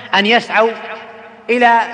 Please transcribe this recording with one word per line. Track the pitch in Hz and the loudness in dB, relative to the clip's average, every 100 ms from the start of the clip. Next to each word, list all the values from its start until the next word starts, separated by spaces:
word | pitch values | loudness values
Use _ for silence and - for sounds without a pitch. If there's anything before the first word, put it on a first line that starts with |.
| - 190 | -4 -2
أن | 208 | 2
يسعوا | 233 - 190 226 220 - - - - - - - | 0 0 0 0 -2 -12 -16 -18 -20 -20 -14 -4
إلى | 240 240 233 - | 0 4 2 0